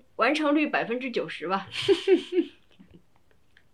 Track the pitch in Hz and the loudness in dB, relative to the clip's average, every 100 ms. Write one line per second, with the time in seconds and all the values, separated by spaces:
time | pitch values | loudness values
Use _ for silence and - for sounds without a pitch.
0 | - - 233 302 294 294 294 139 175 247 | -16 0 0 2 2 2 2 -2 -2 -4
1 | 262 226 165 - 156 190 190 - - 359 | -4 -4 -6 -8 -4 -4 -4 -6 2 2
2 | - 370 - 359 - - _ - - - | 4 2 4 -2 -2 -10 _ -20 -20 -20
3 | _ _ _ _ _ _ _ | _ _ _ _ _ _ _